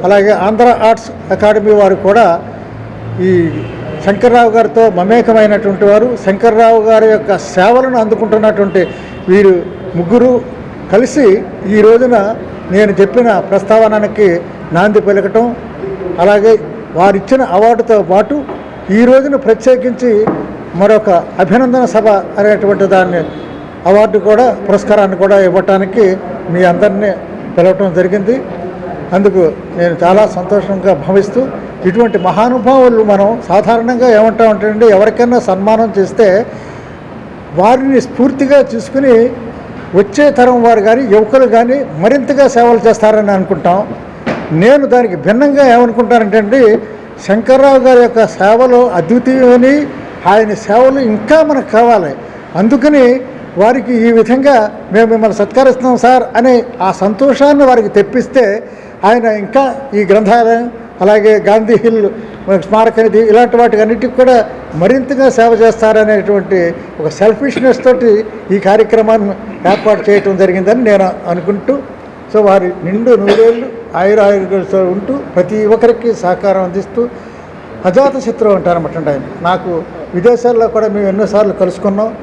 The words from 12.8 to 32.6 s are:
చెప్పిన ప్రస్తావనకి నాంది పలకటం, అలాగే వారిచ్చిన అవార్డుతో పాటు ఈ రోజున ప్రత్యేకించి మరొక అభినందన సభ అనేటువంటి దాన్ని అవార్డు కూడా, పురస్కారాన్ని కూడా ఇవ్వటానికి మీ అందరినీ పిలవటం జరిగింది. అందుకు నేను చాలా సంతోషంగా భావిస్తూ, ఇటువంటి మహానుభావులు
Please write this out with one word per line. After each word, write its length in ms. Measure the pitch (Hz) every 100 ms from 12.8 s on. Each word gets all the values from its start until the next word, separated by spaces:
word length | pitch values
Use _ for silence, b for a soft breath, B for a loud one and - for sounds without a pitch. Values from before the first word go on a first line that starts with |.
| 208 185
చెప్పిన 380 | 196 247 233 190
ప్రస్తావనకి 1000 | - 196 196 220 220 214 208 214 202 170 - - -
నాంది 280 | 165 208 208
పలకటం, 560 | 185 202 196 220 240 247 - - 196 - 175 165
అలాగే 400 | 185 202 214 220 - - -
వారిచ్చిన 500 | 156 190 196 190 262
అవార్డుతో 600 | 220 185 226 233 233 214
పాటు 420 | 170 185 208 285 - - - - -
ఈ 140 | 202
రోజున 320 | 240 262 277 277
ప్రత్యేకించి 880 | - 220 262 254 247 233 247 208 220 - - - -
మరొక 360 | 170 202 214 208
అభినందన 760 | 170 - - 185 202 262 254
సభ 240 | 247 214 214
అనేటువంటి 800 | 196 - - 208 208 202 185 196
దాన్ని 320 | 190 180 175 151 - - - - - 170
అవార్డు 300 | 202 220 196
కూడా, 380 | 190 214 247 196 202
పురస్కారాన్ని 480 | 202 208 208 196 180
కూడా 240 | 190 196
ఇవ్వటానికి 760 | 185 185 185 190 196 233 196 190 - - -
మీ 140 | 175
అందరినీ 480 | 180 175 202 196 208 180 - - - -
పిలవటం 380 | 180 190 196
జరిగింది. 480 | 165 180 202 190 262 - - 175 - - - 139
అందుకు 400 | 180 202 185 160 - - 180
నేను 200 | 175 160
చాలా 240 | 170 202 214
సంతోషంగా 680 | 180 180 202 196 196 185
భావిస్తూ, 540 | 156 - 196 196 240 262 - - -
ఇటువంటి 340 | 185 190 233 190
మహానుభావులు 840 | 180 175 240 254